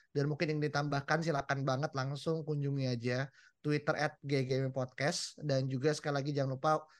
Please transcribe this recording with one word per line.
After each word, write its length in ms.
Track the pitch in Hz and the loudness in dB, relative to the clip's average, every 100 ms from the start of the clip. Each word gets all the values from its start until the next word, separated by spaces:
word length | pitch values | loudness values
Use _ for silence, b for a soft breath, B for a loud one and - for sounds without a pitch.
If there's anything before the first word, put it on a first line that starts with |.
| b 147 | b 0
dan 80 | 143 | 0
mungkin 320 | 147 160 151 | 0 0 0
yang 40 | 147 | 0
ditambahkan, 560 | 147 147 139 - 160 | 0 0 -2 2 2
silakan 400 | 165 143 - 139 | 2 0 0 0
banget 320 | 135 131 156 | 0 0 0
langsung 480 | 135 135 143 170 160 | -2 -4 -4 -2 -2
kunjungi 480 | 151 147 139 139 131 | -2 -2 0 0 0
aja 400 | 120 123 123 139 b b _ | 0 0 -2 -4 b b _
Twitter 320 | 147 147 147 147 | 0 2 2 0
at 240 | 147 - 143 | -2 -2 -2
G 160 | 139 | 0
G 160 | 131 131 | 2 0
M 160 | 131 131 | 0 -2
Podcast. 640 | 127 - 143 180 - - | -4 -2 -2 0 -6 -6
Dan 320 | 147 135 135 | 0 2 2
juga 240 | 131 151 147 | 2 2 0
sekali 240 | 151 143 | 0 -2
lagi 120 | 139 139 | 0 0
jangan 240 | 135 131 | 0 0
lupa 240 | 156 156 - | 2 2 0